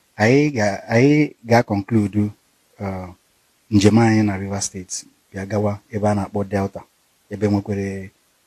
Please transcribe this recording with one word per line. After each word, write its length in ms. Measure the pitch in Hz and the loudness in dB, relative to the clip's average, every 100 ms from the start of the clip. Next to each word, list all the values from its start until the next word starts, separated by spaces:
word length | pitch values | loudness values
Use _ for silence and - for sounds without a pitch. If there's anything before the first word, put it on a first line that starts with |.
| _ - | _ 0
anyị 320 | 110 135 151 | 2 4 2
ga, 160 | 131 104 98 - | 0 -2 -4 -2
anyị 460 | 113 139 151 147 - 117 | 2 4 4 0 -4 2
ga-conclude, 840 | 117 123 101 98 113 101 104 104 - _ _ _ _ | 2 2 -4 0 0 0 -2 -4 -6 _ _ _ _
uh, 280 | 101 92 90 85 _ _ _ _ _ | -10 -10 -12 -18 _ _ _ _ _
njem 280 | 104 104 110 | 4 6 6
anyị 240 | 113 110 | 4 4
na 140 | 104 95 | 0 -2
Rivers 300 | 98 98 - | -6 -6 -8
State, 400 | 98 87 - - _ _ | -10 -12 -14 -16 _ _
bịa 140 | 98 98 | -12 -6
gawa 260 | 104 104 101 - | -2 -2 -4 -8
ebe 180 | 107 104 | -4 0
a 60 | |
na-akpọ 300 | 104 92 101 | 0 -2 -6
Delta, 360 | 98 98 98 - - _ _ _ _ | -4 -2 -4 -6 -18 _ _ _ _
ebe 160 | 101 104 | -4 0
nwekwere 640 | 101 101 101 98 98 95 _ _ _ | 0 -2 -6 -6 -8 -12 _ _ _